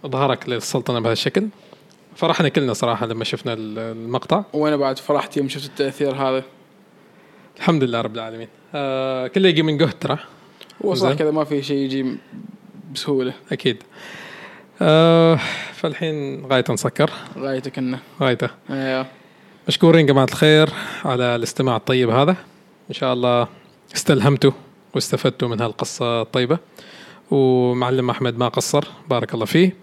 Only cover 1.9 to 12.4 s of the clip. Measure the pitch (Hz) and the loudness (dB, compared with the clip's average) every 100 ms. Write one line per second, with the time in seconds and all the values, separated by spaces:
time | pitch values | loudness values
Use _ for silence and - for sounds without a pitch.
1.9 | _ _ - 160 - 151 160 131 107 120 | _ _ -2 0 2 2 2 0 0 -2
2.9 | 110 113 117 113 117 127 110 110 107 113 | -2 -4 -4 -6 -6 -6 -6 -8 -10 -10
3.9 | 113 113 123 - 175 202 151 151 147 135 | -10 -6 -6 0 -2 0 -2 0 2 0
4.9 | 131 - 147 - 143 135 139 139 - 139 | -2 -2 -2 -2 -4 -4 -6 -12 -4 -4
5.9 | 135 143 135 135 131 131 _ _ _ _ | -2 -4 -2 -2 -2 -6 _ _ _ _
6.9 | _ _ _ _ _ - - - 160 127 | _ _ _ _ _ -20 -4 0 2 0
7.9 | 117 113 113 113 113 113 _ _ 147 139 | -2 -4 -8 -12 -12 -16 _ _ -8 -4
8.9 | 131 131 131 127 196 190 160 156 147 160 | -4 -4 -4 -2 2 4 4 2 2 0
9.9 | - - 151 - - - _ - - 208 | 0 -4 -6 -8 -20 -20 _ -20 -6 -4
10.9 | 185 170 147 151 156 151 147 135 139 135 | 0 0 2 0 0 -2 -4 -2 -4 -2
11.9 | 135 131 - - - | -4 -4 -8 -14 -18